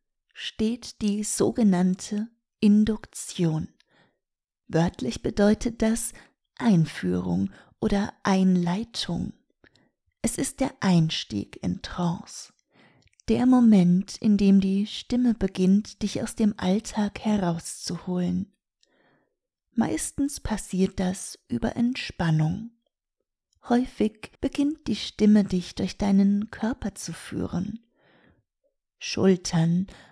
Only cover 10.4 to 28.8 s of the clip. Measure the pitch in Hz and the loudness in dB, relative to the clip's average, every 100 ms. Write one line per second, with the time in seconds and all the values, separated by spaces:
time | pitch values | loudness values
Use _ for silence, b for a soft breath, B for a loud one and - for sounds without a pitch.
10.4 | 277 - 269 - 196 170 160 - - - | -6 -4 -6 -2 2 4 2 -2 -6 -8
11.4 | - - - - - - 175 - - - | -8 -8 -8 -8 -8 -6 -4 -6 -12 -18
12.4 | - _ b b b b b _ - 226 | -20 _ b b b b b _ -2 2
13.4 | 254 254 226 202 175 180 - - 220 202 | 4 6 8 8 6 4 0 -2 2 4
14.4 | 196 196 190 196 214 - - 240 247 220 | 6 6 4 0 -4 -8 -4 0 0 0
15.4 | 190 185 185 202 - - 208 - 226 - | -2 2 4 4 2 -6 -8 -6 -6 -2
16.4 | 214 - 180 202 - - 208 - 220 208 | -2 0 0 0 -2 -4 -4 -4 -2 0
17.4 | 175 170 - - - 170 - 180 180 180 | 0 -4 -8 -10 -10 -8 -6 -4 -2 -2
18.4 | 196 _ _ _ _ _ _ _ _ _ | -6 _ _ _ _ _ _ _ _ _
19.4 | _ _ _ 233 - 320 - - 277 - | _ _ _ -2 -2 -2 -6 -4 -4 -4
20.4 | - 214 - 185 190 - 185 190 - - | -6 -6 -4 -2 -2 -2 -4 -4 -10 -14
21.4 | - 240 226 - 240 254 - - 165 156 | -8 -4 -4 -2 -2 -4 -8 -4 0 2
22.4 | 156 196 233 _ _ _ _ _ _ _ | 0 -4 -10 _ _ _ _ _ _ _
23.4 | _ _ - 240 254 - 214 - - _ | _ _ 0 0 0 -2 -2 -4 -20 _
24.4 | 269 - 285 311 - 208 - - 208 214 | -6 -2 -2 -2 -6 -6 -6 2 6 6
25.4 | 196 185 - - 190 - 202 196 196 202 | 4 -2 -4 -6 -6 -2 2 4 4 2
26.4 | 220 - 220 269 202 - - 165 - - | -4 -6 -6 -6 -8 -10 -12 -12 -10 -8
27.4 | - 170 - 226 _ b b b b b | -6 -6 -6 -10 _ b b b b b
28.4 | _ _ _ _ | _ _ _ _